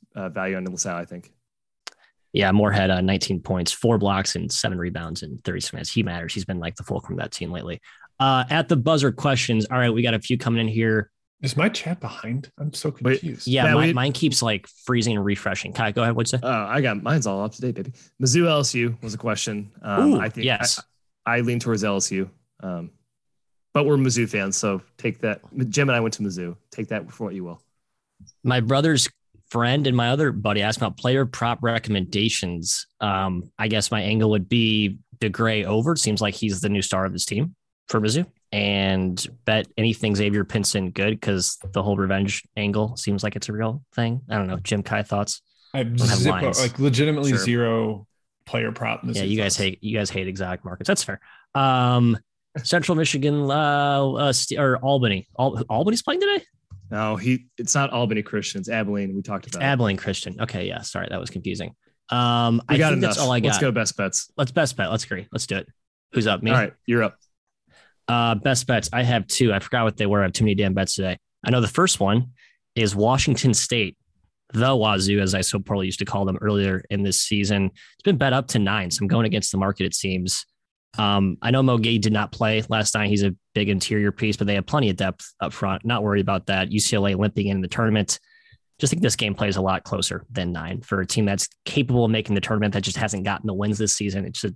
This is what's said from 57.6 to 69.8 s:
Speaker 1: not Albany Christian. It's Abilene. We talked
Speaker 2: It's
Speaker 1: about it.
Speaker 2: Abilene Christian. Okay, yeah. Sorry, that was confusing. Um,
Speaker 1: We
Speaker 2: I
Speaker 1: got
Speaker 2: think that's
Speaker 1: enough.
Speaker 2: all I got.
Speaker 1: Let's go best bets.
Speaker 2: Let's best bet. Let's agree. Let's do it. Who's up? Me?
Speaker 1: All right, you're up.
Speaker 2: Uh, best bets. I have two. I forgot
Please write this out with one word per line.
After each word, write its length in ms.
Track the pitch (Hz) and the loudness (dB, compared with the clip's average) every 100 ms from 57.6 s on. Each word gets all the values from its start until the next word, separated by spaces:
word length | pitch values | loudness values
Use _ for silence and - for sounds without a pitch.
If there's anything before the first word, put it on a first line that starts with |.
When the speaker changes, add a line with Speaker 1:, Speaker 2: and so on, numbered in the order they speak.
| 120 | -2
Speaker 1:
not 140 | 147 139 | 0 0
Albany 300 | 120 120 107 | 0 0 0
Christian. 380 | 104 107 95 101 | -2 -4 -4 -8
It's 80 | 95 | -4
Abilene. 460 | 113 104 101 98 95 | -4 -2 -2 -2 -4
We 60 | |
talked 240 | 95 101 - | -6 -8 -8
Speaker 2:
It's 100 | 87 | -4
Speaker 1:
about 80 | |
it. 40 | 139 | 0
Speaker 2:
Abilene 260 | 139 113 95 | 2 2 0
Christian. 420 | - 95 - 92 | -2 -6 -8 -6
Okay, 260 | 113 95 95 | -6 -4 -6
yeah. 140 | 85 | -8
Sorry, 240 | - 95 92 | -8 -8 -6
that 100 | 92 | -8
was 120 | 90 | -8
confusing. 440 | 92 92 92 87 - _ _ - | -8 -8 -8 -10 -14 _ _ -4
Um, 500 | 120 120 120 117 117 - | 0 2 2 2 2 2
Speaker 1:
We 60 | |
Speaker 2:
I 40 | 147 | 2
Speaker 1:
got 120 | 156 | 4
Speaker 2:
think 100 | 147 | 2
that's 160 | - - | 0 0
Speaker 1:
enough. 100 | 135 | 0
Speaker 2:
all 40 | |
I 80 | 123 | 2
got. 80 | 107 | 2
Speaker 1:
Let's 100 | 101 | 2
go 120 | 135 | 0
best 240 | 113 107 - | 0 -2 -2
bets. 340 | 98 - - - | -4 -4 -6 -4
Speaker 2:
Let's 140 | 135 | -2
best 240 | - 147 - | 0 0 0
bet. 140 | 92 | -2
Let's 140 | 113 | -2
agree. 220 | - 92 - | -4 -8 -8
Let's 140 | 120 - | -8 -6
do 100 | 95 | -6
it. 120 | - _ _ _ _ | -8 _ _ _ _
Who's 140 | - 110 | 0 0
up? 160 | 95 | 0
Me? 80 | 113 | 2
Speaker 1:
All 80 | 120 | 2
right, 160 | 107 - | 2 -4
you're 180 | - 117 | -2 2
up. 140 | 107 - _ _ _ _ _ _ _ _ - | 0 -4 _ _ _ _ _ _ _ _ -2
Speaker 2:
Uh, 260 | 120 117 | 2 4
best 320 | 110 139 123 - | 2 2 2 2
bets. 240 | 117 - | 0 2
I 120 | 123 | 0
have 220 | 127 120 95 | 2 2 0
two. 280 | - 120 | 2 4
I 40 | 98 | 4
forgot 240 | - 123 | 0 2